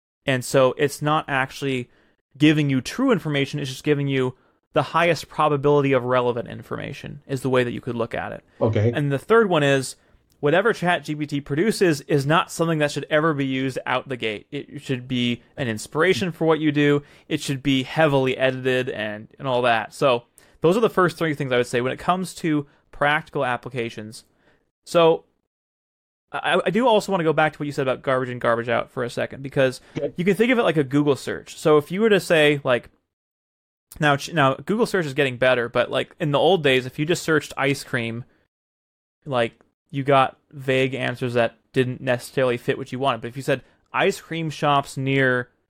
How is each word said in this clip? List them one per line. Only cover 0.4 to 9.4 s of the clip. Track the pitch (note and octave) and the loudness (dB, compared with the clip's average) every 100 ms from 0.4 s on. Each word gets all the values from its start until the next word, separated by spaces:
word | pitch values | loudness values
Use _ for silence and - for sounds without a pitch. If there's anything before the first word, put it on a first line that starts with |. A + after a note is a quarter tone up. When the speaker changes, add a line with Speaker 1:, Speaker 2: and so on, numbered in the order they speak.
| - | 0
Speaker 1:
so | C#3 B2+ - | 4 4 2
it's | D3 - | -4 -2
not | D3 D#3 - | -2 -2 -2
actually | C3+ C3+ - C#3 B2+ A#2+ _ _ _ _ C3 | -2 -2 -4 -4 -4 -6 _ _ _ _ 2
giving | D3+ D3+ C#3+ | 4 4 2
you | C3 | 0
true | - - C4+ | -2 -2 0
information. | D#3+ D#3 C#3+ C#3 D3 | 0 0 -2 -2 -4
It's | C3+ | -8
just | C3 | -6
giving | D3+ C#3+ C#3 | 0 2 2
you | C3+ B2+ - _ _ _ | 0 -2 -4 _ _ _
the | D3+ | -2
highest | C#3 E3 E3+ D#3 - | 0 2 2 0 -4
probability | - D3+ D3 D3 D3 C#3 | 0 0 2 4 4 4
of | C3 B2 | 2 2
relevant | B2+ B2 A#2+ - | 0 2 -2 -6
information | A2+ - A2+ G#2+ - - - - | -12 -10 -10 -8 -12 -14 -16 -8
is | C3+ | -4
the | C3 | 0
way | B2+ B2 | 2 2
that | |
you | A#2 | -4
could | - A#2+ | -8 -6
look | A2+ - | -4 -4
at | G2 | -8
it. | - _ - | -12 _ -2
Speaker 2:
Okay. | A#2 G#2+ A2+ | 0 2 2
Speaker 1:
And | D3+ C#3+ | 0 -2
the | C#3 | -2
third | - A3+ | 2 4